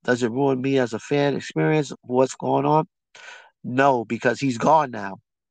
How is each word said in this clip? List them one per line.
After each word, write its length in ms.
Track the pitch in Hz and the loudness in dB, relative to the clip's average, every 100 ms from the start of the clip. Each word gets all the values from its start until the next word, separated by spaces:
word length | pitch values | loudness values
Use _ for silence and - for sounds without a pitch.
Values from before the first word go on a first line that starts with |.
does 180 | - 123 | -2 0
it 80 | 120 | 0
ruin 300 | 123 139 131 | 0 0 0
me 180 | 135 135 | 0 0
as 140 | 120 | 0
a 60 | 107 | -4
fan 340 | - 143 143 135 | -2 0 0 -2
experience? 560 | - 160 156 156 139 - | -4 -2 0 0 -2 -8
What's 320 | - 123 131 - | -2 0 0 0
going 300 | 131 135 143 | -2 0 2
on? 200 | 156 170 _ _ - - - - _ | 2 0 _ _ -20 -20 -20 -20 _
No, 400 | - 127 139 127 | -4 2 4 2
because 340 | 110 113 127 113 | -2 -2 -2 0
he's 180 | 139 113 | -2 0
gone 320 | 123 156 139 | 2 2 2
now. 260 | 113 98 95 _ _ _ | -6 -10 -12 _ _ _